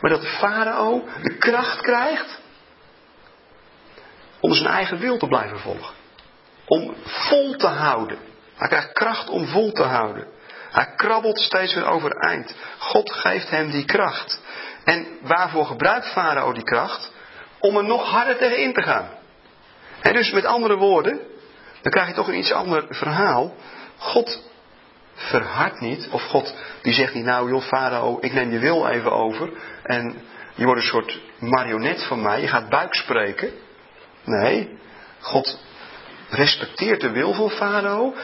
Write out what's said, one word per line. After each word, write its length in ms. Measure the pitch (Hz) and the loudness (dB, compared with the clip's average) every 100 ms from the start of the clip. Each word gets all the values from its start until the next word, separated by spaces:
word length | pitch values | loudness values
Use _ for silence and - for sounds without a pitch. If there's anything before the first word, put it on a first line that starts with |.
maar 100 | 147 | 2
dat 100 | 156 | 2
de 60 | - | 0
Farao 760 | - 202 214 220 226 220 247 - - | 0 0 2 0 0 0 0 -4 -4
de 160 | - - | -4 2
kracht 440 | 233 240 254 - | 2 4 2 0
krijgt 580 | - 240 269 311 - - - - - - - - _ - - - _ - - - - - - - - - | 2 2 2 -2 -6 -12 -20 -20 -20 -20 -20 -20 _ -20 -20 -20 _ -20 -20 -20 -20 -20 -20 -20 -20 -2
om 140 | 160 | 2
zijn 160 | 147 151 | 4 4
eigen 300 | 180 190 175 | 2 0 -2
wil 180 | 240 240 | -2 0
te 100 | 139 | 2
blijven 320 | 131 104 104 | 0 0 -6
volgen. 340 | 98 92 - - - - - - _ - - | -8 -8 -10 -18 -20 -20 -20 -20 _ -8 2
Om 300 | 165 - - | 2 0 -10
vol 520 | - - - 285 277 254 | -10 -6 2 4 4 2
te 120 | 190 | 0
houden. 500 | 147 151 120 110 101 - - - - | 2 2 0 -2 -8 -14 -20 -16 -4
Hij 120 | 147 | 0
krijgt 240 | 156 143 | 0 0
kracht 380 | - 214 220 - | 0 0 -2 -4
om 180 | - 147 | -4 0
vol 240 | 170 220 | 2 2
te 120 | 208 | 2
houden. 440 | 135 123 110 101 - - - - - | 2 2 0 -4 -12 -16 -20 -18 -4
Hij 220 | - - - | 0 0 0
krabbelt 440 | 202 220 220 208 | 0 0 0 0
steeds 340 | - 190 185 | 0 0 0
weer 120 | 185 - | -2 0
overeind. 680 | 170 151 - 160 170 120 - - - | 0 -2 -2 -2 -2 -6 -14 -16 -10
God 340 | - 220 - | 0 0 0
geeft 380 | - - 185 - | -2 0 0 -2
hem 220 | 156 156 | -2 -2
die 140 | 143 139 | -2 0
kracht. 560 | 196 185 - - - - - - - - | 2 2 -2 -8 -10 -12 -14 -14 -6 0
En 220 | 170 165 - | 0 -2 -6
waarvoor 440 | 135 165 180 156 139 | 0 2 2 0 0
gebruikt 420 | 123 160 233 - | 2 2 2 0
Farao 460 | - 165 143 131 | 0 2 2 0
die 100 | 117 | -2
kracht? 480 | 113 117 190 - - - - - - - | 0 0 0 -4 -12 -18 -20 -20 -20 0
Om 180 | 202 202 | 2 4
er 60 | |
nog 260 | 208 240 - | 2 0 2
harder 280 | 220 247 247 | 0 2 2
tegen 200 | 247 247 | 2 2
in 160 | 262 | 0
te 80 | 247 | 0
gaan. 280 | 170 120 90 - - - - - - - - - | 0 0 -2 -10 -20 -20 -20 -20 -20 -20 -20 -2
Hè, 140 | - | 2
dus 180 | 220 226 | 4 2
met 140 | 190 185 | 2 2
andere 300 | 240 226 196 | 2 2 4
woorden, 440 | 196 175 151 294 - - - - - - | 6 4 4 0 -6 -18 -20 -20 -20 -8
dan 100 | - | 2
krijg 160 | 202 175 | 2 2
je 60 | |
toch 140 | 175 202 | 0 -2
een 100 | 180 | 0
iets 140 | 190 | 0
ander 340 | - 185 160 - | 0 2 0 -2
verhaal. 640 | - 143 156 196 123 160 - - - - - | -4 -2 0 2 2 0 -6 -20 -20 -20 -12
God 460 | - - 233 - - - - - - - - | 0 0 0 -4 -14 -20 -20 -20 -20 -20 -20
verhardt 680 | - - 131 107 101 170 - | -14 -2 0 0 0 -2 -2
niet, 280 | 117 131 - | -6 -6 -6
of 120 | 123 | -6
God 320 | - 143 - - - - | 0 0 0 -8 -14 -6
die 120 | 131 | 0
zegt 200 | 120 127 | 2 2
niet, 120 | 123 117 | 0 0
"Nou 240 | 123 123 | 0 2
joh, 120 | 131 | 0
Farao, 560 | 127 131 131 123 120 120 | 0 0 0 0 0 0
ik 120 | 131 | -2
neem 180 | 135 123 | 0 0
je 80 | 117 | 2
wil 280 | 131 170 127 | 2 2 2
even 240 | 120 117 | 2 2
over 380 | 113 113 110 - - - - | 2 2 0 -6 -8 -14 -10
en 380 | - 123 120 - - - - - | -4 -2 -2 -8 -14 -18 -14 0
je 100 | 120 | 4
wordt 160 | 123 | 4
een 60 | 113 | 2
soort 320 | 120 113 - - - | 0 -2 -6 -14 -10
marionet 640 | 117 131 123 110 123 180 | -2 0 0 -2 -2 -4
van 180 | - 120 | -4 -4
mij, 200 | 104 110 | -2 -2
je 60 | - | 0
gaat 220 | 123 110 | -2 0
buik 240 | 139 175 | -2 0
spreken." 580 | - - 120 101 98 226 - - - - - - - | -4 -2 0 0 -2 -6 -8 -18 -20 -20 -20 -20 -14
Nee, 560 | - 107 110 226 202 - - - - - | -4 0 2 2 -2 -10 -20 -20 -20 -16
God 400 | - 139 - - - - - - - - - | -2 0 0 -6 -12 -20 -18 -18 -18 -20 -6
respecteert 720 | - 147 - - - 202 208 | 2 2 2 -2 -4 0 2
de 100 | 131 | 0
wil 220 | 110 165 | 0 0
van 160 | 196 214 | 2 0
Farao, 640 | 202 202 208 202 202 262 262 | 0 0 0 0 0 0 -2